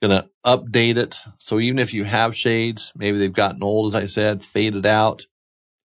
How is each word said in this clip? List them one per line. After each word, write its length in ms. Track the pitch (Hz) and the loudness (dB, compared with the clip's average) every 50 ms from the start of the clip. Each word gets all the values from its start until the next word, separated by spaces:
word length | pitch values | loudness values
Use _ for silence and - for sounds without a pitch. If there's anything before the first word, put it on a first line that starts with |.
gonna 280 | 110 101 95 95 - - _ _ - | 0 2 2 2 0 -4 _ _ 2
update 520 | 123 127 - - 120 113 120 117 117 117 | 2 2 2 0 -2 0 2 2 2 2
it. 220 | 120 117 - - - - - - | 0 0 -2 -6 -14 -16 -20 -20
So 220 | _ - - 113 110 | _ -8 -2 -2 0
even 200 | 117 123 131 135 | 0 0 0 0
if 140 | 123 104 117 | -2 -2 -2
you 100 | 107 101 | -6 -4
have 320 | 101 113 110 113 117 110 | -2 0 2 2 0 0
shades, 560 | - - 120 113 113 113 117 113 104 - - - | -2 0 0 0 0 0 -2 -4 -6 -10 -12 -10
maybe 220 | - 104 104 104 | -4 -2 -2 0
they've 140 | 101 101 98 | 2 0 0
gotten 320 | 95 110 101 98 - - 101 | 2 0 0 0 0 -2 -2
old, 240 | 101 107 110 110 | 0 0 0 0
as 80 | 107 101 | 0 -2
I 120 | 107 101 | -2 -4
said, 360 | 95 - 110 104 107 104 98 - | -2 -2 0 0 0 0 -2 -8
faded 420 | - - 104 107 110 98 98 95 | -4 -2 0 0 0 -2 0 2
out, 400 | 104 107 110 110 110 - - - - _ _ _ _ _ _ _ _ _ _ | 2 4 4 2 2 0 -4 -12 -20 _ _ _ _ _ _ _ _ _ _